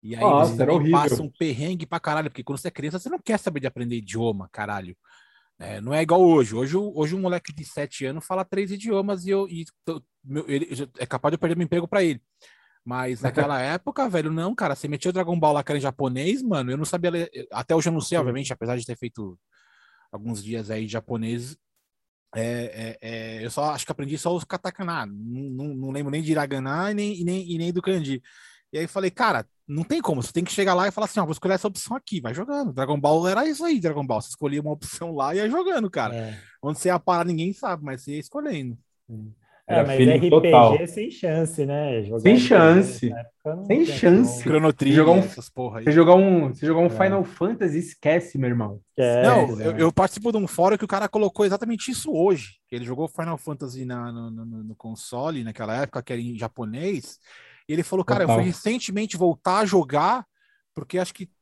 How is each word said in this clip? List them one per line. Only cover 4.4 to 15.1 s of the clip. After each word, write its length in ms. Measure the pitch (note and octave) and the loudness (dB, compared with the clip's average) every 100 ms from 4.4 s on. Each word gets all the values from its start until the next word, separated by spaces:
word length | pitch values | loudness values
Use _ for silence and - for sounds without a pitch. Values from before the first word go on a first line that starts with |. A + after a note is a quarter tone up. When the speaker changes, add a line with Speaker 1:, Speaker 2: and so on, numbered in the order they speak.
| F2 | -8
Speaker 1:
caralho. 460 | - G#2 G#2 F#2 F2+ _ _ _ _ _ _ | -10 -8 -8 -10 -16 _ _ _ _ _ _
É, 200 | F2 G#2 | -14 -12
não 140 | A2 | -4
é 80 | D3+ | -2
igual 180 | D#3+ E3+ | 2 6
hoje. 360 | F3+ D#3+ A#2 A2 | 8 8 4 0
Hoje 200 | C3+ F3 | -2 -2
o, 160 | G#3 D#3 | -4 -4
hoje 160 | D3+ | -4
um 60 | F#3 | -2
moleque 340 | F#3 F3 - | -2 -4 -6
de 100 | D3 | -16
sete 400 | D3+ - C#3+ - | -14 -10 -10 -8
anos 220 | C3+ D3+ - | -8 -8 -6
fala 180 | F#3+ | -6
três 280 | F#3 F#3+ G3 | -4 -4 -4
idiomas 520 | G3 A3 G3+ G3 G3 | -6 -2 -2 0 -4
e 60 | F3+ | -2
eu, 160 | G3 G3 | -2 -2
e 160 | E3+ E3 _ | -8 -12 _
tô, 180 | - D#3+ _ _ | -8 -8 _ _
meu, 200 | C3+ C#3+ - | -8 -8 -2
ele, 180 | C#3 E3 | -4 -4
eu 40 | |
já, 140 | B2+ C3+ - | -8 -10 -10
é 80 | B2 | -8
capaz 240 | - D3 | -2 -2
de 60 | D#3+ | 0
eu 20 | |
perder 160 | F3 E3 | -2 -2
meu 100 | E3+ | -2
emprego 200 | F3 E3+ | -2 -2
pra 160 | G#3 | 0
ele. 180 | F3 B2+ _ _ _ _ _ _ | 0 -2 _ _ _ _ _ _
Mas 360 | - B2+ C3 B2 | -10 -8 -6 -4
Speaker 2:
<laughs> 0 | |
Speaker 1:
naquela 380 | C3 B2 C#3+ C#3 | -4 0 0 0
época, 460 | C3 E3+ - C#4 C4 | -2 -4 -6 -4 -2
velho, 240 | F3 D#3 | 0 -2
não, 240 | D#3+ E3+ A3 | -4 -4 -4
cara. 180 | F3+ | -4
Você 140 | C#3 C#3+ | -4 -6
metia 220 | D3 F3+ | -6 -4